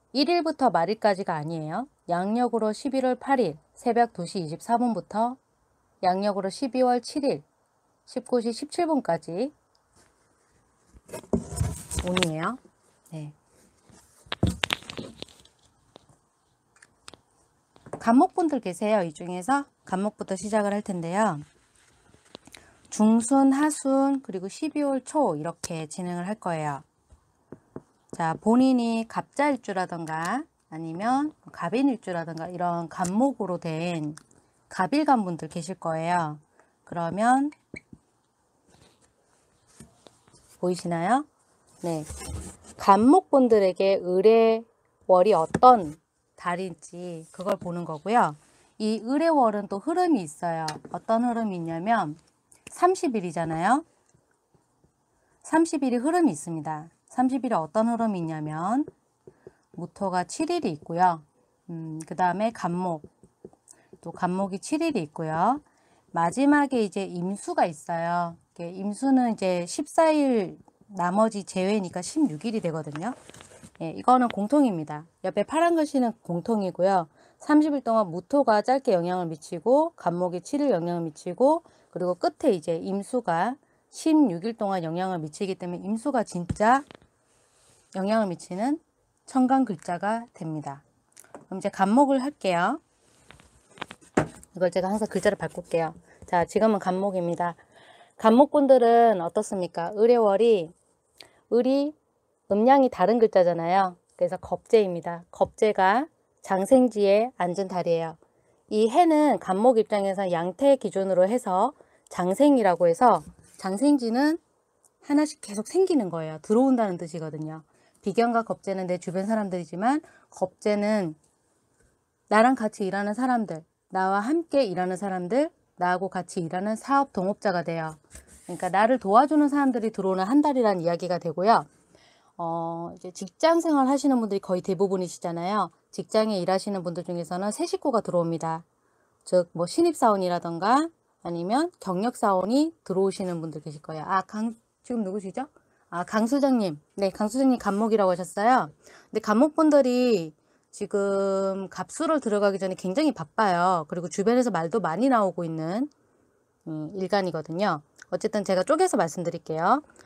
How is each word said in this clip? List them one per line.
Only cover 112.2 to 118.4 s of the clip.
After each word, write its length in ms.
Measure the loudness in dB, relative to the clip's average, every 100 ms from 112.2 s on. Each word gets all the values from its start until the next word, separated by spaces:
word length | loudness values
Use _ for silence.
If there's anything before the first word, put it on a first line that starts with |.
| -2 4 4 6 4 4 2
해서 360 | 4 4 4 0 -20 _ -12
장생지는 800 | -6 0 2 2 0 0 0 0 _ _ _ _ _ _
하나씩 400 | -2 0 0 -4
계속 260 | -10 -10 -4
생기는 420 | 0 2 2 0
거예요. 300 | -4 -8 -10
들어온다는 560 | 0 4 4 2 0 -2
뜻이거든요. 640 | -8 -10 -10 -10 -12 -14 _ _ _ _
비견과 420 | -4 0 2 2